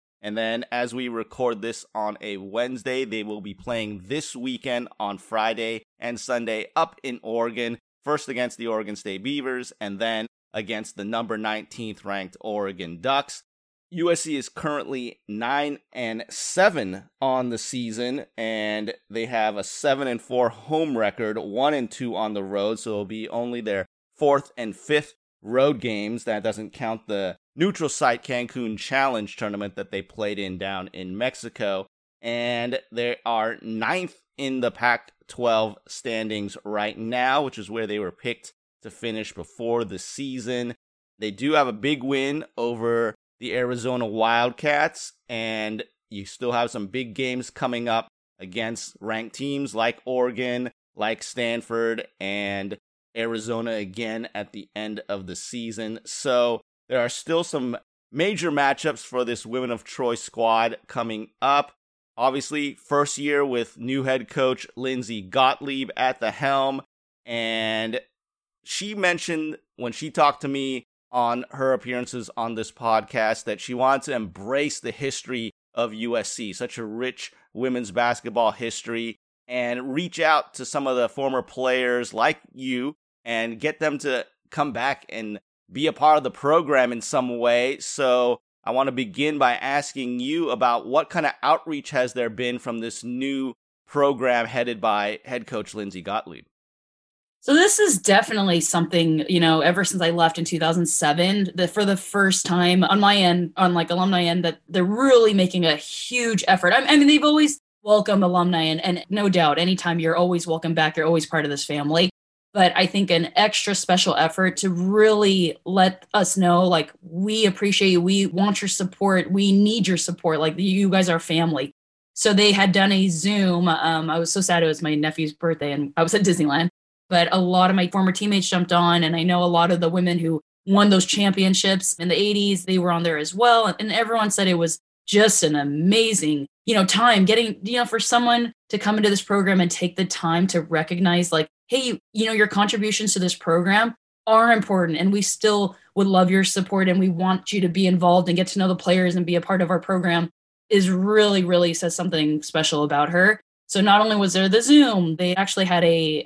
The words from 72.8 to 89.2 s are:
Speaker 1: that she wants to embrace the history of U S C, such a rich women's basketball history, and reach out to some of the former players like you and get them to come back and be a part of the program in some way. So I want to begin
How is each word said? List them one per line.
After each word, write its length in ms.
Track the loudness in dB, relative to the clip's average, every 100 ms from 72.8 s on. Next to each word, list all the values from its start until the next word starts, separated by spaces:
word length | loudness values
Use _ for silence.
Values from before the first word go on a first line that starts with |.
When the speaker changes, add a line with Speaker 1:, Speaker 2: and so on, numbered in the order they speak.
| 0 0 0 -2 0 -2
Speaker 1:
that 160 | -6 -8
she 140 | -8
wants 320 | -2 0 0 -2
to 80 |
embrace 640 | -8 -8 -12 -4 -2 -2 -6
the 120 | -10
history 600 | -8 -8 -8 -10 -10 -10 -14 _
of 200 | -6 -6
U 220 | -4 -4 -4
S 120 | -4
C, 220 | -8 -10
such 240 | -8 -10 -10
a 80 |
rich 480 | -10 -8 -8 -8 -16 -20 _
women's 360 | -6 -4 -4 -4
basketball 640 | 0 0 -2 -4 0 0
history, 640 | -2 -8 -8 -8 -8 -8 -12 _ _ -10
and 480 | -6 -4 -6 -6
reach 260 | -6 -6 -2
out 340 | 2 2 0
to 120 | -10 -8
some 200 | -4 -2
of 100 | 0
the 120 | -2
former 320 | -2 -2 -2
players 720 | -4 -4 -2 0 0 -2 -4
like 280 | 0 0 0 _
you 420 | -12 -6 -4 -6 -10 _ _
and 360 | -6 -4 -4 -4
get 200 | -6 -2
them 160 | -4 -2
to 280 | -4 -4 -6 _ _
come 220 | -4 -4
back 340 | -2 -4 -4 -8
and 300 | -12 -10 -12 -16 _ _
be 160 | -4 -4
a 60 |
part 260 | 2 4 4
of 60 |
the 60 | 2
program 600 | -4 2 2 4 2 2
in 80 | -2
some 380 | -4 -2 -2 0
way. 400 | 2 2 0 -4
So 600 | -8 -2 2 4 2 0 _ _
I 80 | -4
want 160 | 0 0
to 40 |
begin 460 | -2 -6 -2